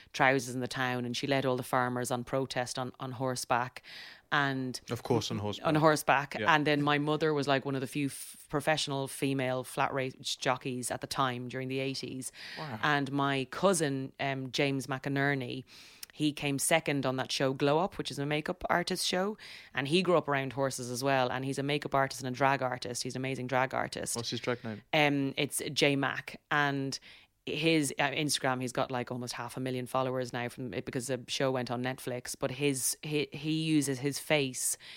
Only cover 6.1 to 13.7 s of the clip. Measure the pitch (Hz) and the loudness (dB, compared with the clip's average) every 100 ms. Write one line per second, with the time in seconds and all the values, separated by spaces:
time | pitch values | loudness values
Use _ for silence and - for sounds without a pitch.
6.1 | 135 143 - 107 156 147 147 143 147 147 | 2 2 0 4 4 4 4 4 2 2
7.1 | 151 160 147 139 135 139 135 131 147 139 | 2 2 2 2 2 2 -4 -4 -2 -4
8.1 | - - - - 151 160 151 - 139 135 | -4 -14 -16 -4 -2 2 2 0 -2 -4
9.1 | - 139 135 127 127 123 - 139 135 131 | -2 0 0 0 -2 -4 0 0 0 -4
10.1 | - 139 - 139 127 139 123 120 127 - | -6 -8 -2 0 0 -2 -4 -4 -4 -4
11.1 | - 131 123 123 131 131 131 135 135 123 | 0 0 0 -6 -6 -4 -2 -2 -4 -8
12.1 | 131 127 - - - 156 113 151 147 135 | -8 -10 -12 -14 -10 -8 -2 2 2 2
13.1 | 139 139 135 131 - 190 | 0 0 0 -2 2 4